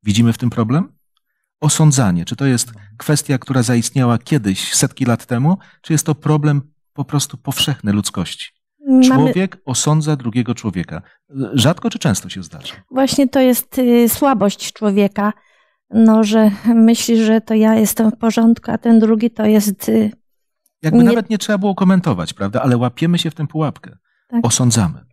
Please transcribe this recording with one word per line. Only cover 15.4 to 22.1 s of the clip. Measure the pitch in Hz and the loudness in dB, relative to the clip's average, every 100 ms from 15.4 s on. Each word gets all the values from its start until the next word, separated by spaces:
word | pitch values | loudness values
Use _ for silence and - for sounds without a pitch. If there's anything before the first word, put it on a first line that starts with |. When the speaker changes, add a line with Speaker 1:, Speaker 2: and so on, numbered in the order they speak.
| _ _ _ _ _ | _ _ _ _ _
Speaker 2:
no, | 214 220 220 | 2 4 4
że | 214 220 214 202 233 233 | 2 2 2 0 0 4
myśli, | 226 233 - 226 | 4 4 0 0
że | 220 220 | 2 0
to | - | 0
ja | 220 220 220 | 0 2 2
jestem | 208 - 220 | 0 0 -2
w | 220 | 0
porządku, | 226 214 226 233 - | -2 2 2 2 -2
a | 226 | -4
ten | 233 226 | 2 4
drugi | 220 220 233 | 4 2 -2
to | - 214 | -2 2
jest, | 214 208 190 - | 2 0 -4 -2
y, | 226 208 - _ _ _ _ _ _ | 0 0 -6 _ _ _ _ _ _
Speaker 1:
Jakby | 156 233 | 0 4
Speaker 2:
nie | |
Speaker 1:
nawet | 233 233 208 | 4 2 -2
nie | 214 | -6
trzeba | - 208 | -2 -2
było | 202 185 | -2 0
komentować, | 190 190 175 | 2 2 0